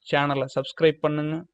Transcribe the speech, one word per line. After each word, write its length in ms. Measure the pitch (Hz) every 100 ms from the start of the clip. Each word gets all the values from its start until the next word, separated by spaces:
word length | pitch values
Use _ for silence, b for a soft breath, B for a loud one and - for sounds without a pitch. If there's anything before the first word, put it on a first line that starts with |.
| -
சேனலை 340 | 147 143 135 131
சப்ஸ்கிரைப் 520 | - 139 - 160 151
பண்ணுங்க. 460 | 151 151 151 160 175